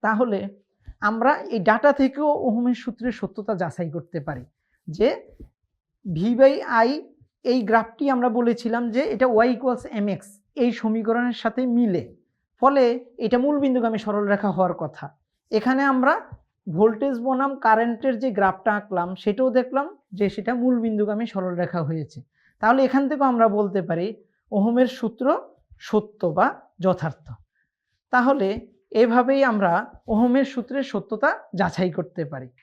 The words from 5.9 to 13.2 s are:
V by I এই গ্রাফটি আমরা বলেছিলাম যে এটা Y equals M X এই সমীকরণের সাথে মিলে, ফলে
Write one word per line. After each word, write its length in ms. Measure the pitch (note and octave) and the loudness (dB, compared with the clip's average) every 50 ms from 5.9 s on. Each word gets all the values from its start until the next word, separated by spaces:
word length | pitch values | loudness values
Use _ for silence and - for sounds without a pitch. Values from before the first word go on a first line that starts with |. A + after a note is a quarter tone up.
| _ _ _ | _ _ _
V 120 | G#3 E3+ D#3 F3+ A3+ A#3+ A3 | -6 -4 -2 0 0 4 6
by 140 | C4+ C4+ C#4+ - - - B3 A3+ A3+ | 6 6 6 2 -4 -2 2 2 4
I 20 | A#3+ C#4+ D#4 F4+ - _ _ _ _ _ _ _ B3+ | 2 2 -4 -8 -14 _ _ _ _ _ _ _ 0
এই 80 | B3 C4 A3 G3 | 0 0 2 2
গ্রাফটি 340 | A3 A3+ G#3+ A3 - - D4 C#4 C4+ | 2 2 2 0 -8 -4 -2 0 0
আমরা 140 | B3 A#3+ B3+ G#3+ | 2 0 0 0
বলেছিলাম 460 | B3 A#3+ A#3 A#3 A#3 - A#3 A3+ A#3 A#3+ A#3 G#3+ | 2 2 0 0 0 -2 -4 -2 -2 -4 -2 -2
যে 60 | B3 D4 - - | -2 -2 -2 0
এটা 140 | G#3 C4 B3+ A#3+ G#3+ A3+ | 0 0 2 4 4 4
Y 40 | B3+ B3 | 4 2
equals 280 | B3 C4 B3+ B3 - - - - G#3+ G3+ | 0 -2 -2 -2 -2 -6 -10 -6 -4 -2
M 20 | G#3 F#3+ - | -2 -4 -6
X 20 | - - - _ _ _ _ D4 B3 | -8 -18 -20 _ _ _ _ 0 0
এই 60 | B3 A3+ - | 0 0 -2
সমীকরণের 580 | - A3 A3 A3+ A3 A3 A3+ A#3+ A#3+ B3 A#3 - - | -2 -2 -2 -2 0 -2 0 0 0 -2 -4 -2 -4
সাথে 180 | A#3 A3 - B3+ B3+ A#3 | -4 -4 -2 -2 0 2
মিলে, 260 | A#3+ A#3+ A3 F3+ D#3+ - - - _ _ _ _ _ _ _ _ _ | 2 2 2 0 -2 -4 -8 -18 _ _ _ _ _ _ _ _ _
ফলে 220 | - C4 C#4+ C#4 B3+ A#3+ A#3+ B3+ - - _ - | 2 2 4 4 4 4 2 -2 -6 -14 _ -6